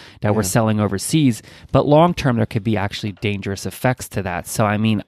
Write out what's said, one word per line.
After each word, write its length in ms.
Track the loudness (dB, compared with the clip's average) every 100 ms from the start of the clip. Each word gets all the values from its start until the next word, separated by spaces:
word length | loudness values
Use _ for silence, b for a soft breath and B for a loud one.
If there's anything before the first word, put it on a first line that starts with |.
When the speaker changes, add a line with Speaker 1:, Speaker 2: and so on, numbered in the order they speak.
| B B
Speaker 1:
that 120 | 0
we're 80 | 0
Speaker 2:
Yeah. 60 | 0
Speaker 1:
selling 320 | 0 2 2
overseas. 600 | 0 -2 0 2 2 0 B B B
But 160 | 0 4
long 260 | 6 4
term, 260 | 2 -2 0
there 60 |
could 200 | -2 -2
be 120 | -2 -2
actually 360 | -2 -6 -8
dangerous 540 | -4 -4 -4 -6 -8 -8
effects 420 | -4 -2 -2 -6
to 120 | -6
that. 240 | -4 -6 -6
So, 180 | -2 0
I 100 | 2
mean, 280 | 0 0